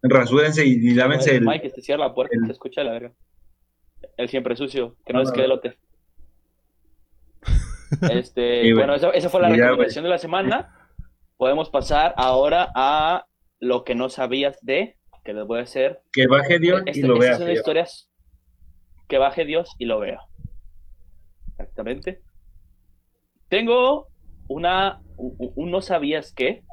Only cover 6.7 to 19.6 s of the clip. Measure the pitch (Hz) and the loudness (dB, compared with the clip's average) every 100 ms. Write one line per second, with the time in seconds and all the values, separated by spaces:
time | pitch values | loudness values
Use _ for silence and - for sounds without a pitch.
6.7 | _ _ _ _ _ _ _ - - - | _ _ _ _ _ _ _ 0 0 0
7.7 | - - 147 180 120 123 - 120 120 117 | -12 -6 -2 0 0 -2 -2 0 4 4
8.7 | 113 139 143 170 180 180 185 175 113 123 | 4 4 2 2 2 0 2 4 6 4
9.7 | 123 120 127 170 175 165 180 196 233 - | 4 0 -2 -4 -4 -2 -4 -2 -2 -6
10.7 | _ _ - - _ _ _ 131 143 156 | _ _ -20 -20 _ _ _ 0 0 -2
11.7 | 143 123 147 160 - 127 127 143 165 180 | -4 0 2 2 2 2 4 2 2 0
12.7 | 127 135 151 156 175 - _ _ _ 123 | 0 0 2 0 -2 -6 _ _ _ -4
13.7 | 123 123 120 127 127 127 131 139 135 117 | -4 -2 -4 -4 -4 -4 -2 -2 -4 -4
14.7 | 139 226 _ _ - - 107 104 117 123 | -4 -4 _ _ -20 -12 -10 -6 -6 -6
15.7 | 135 135 135 _ - 127 139 139 175 170 | -2 -2 -2 _ 0 4 4 4 2 4
16.7 | 180 - 147 135 120 123 117 - - - | 2 -2 -2 2 4 4 2 0 -2 0
17.7 | 156 170 - _ _ _ _ _ _ - | -2 -4 -10 _ _ _ _ _ _ -20
18.7 | - _ - _ 135 139 139 151 160 | -20 _ -20 _ 2 2 0 -4 -4